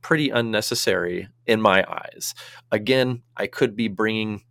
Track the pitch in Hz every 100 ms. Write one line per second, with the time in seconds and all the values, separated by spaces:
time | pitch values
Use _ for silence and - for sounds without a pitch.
0 | - 160 147 120 117 107 - 117 - 92
1 | 87 90 92 _ - 110 110 95 - -
2 | - - - - - - _ 110 107 131
3 | 127 123 _ - 101 - 127 104 113 95
4 | 110 110 107 104 _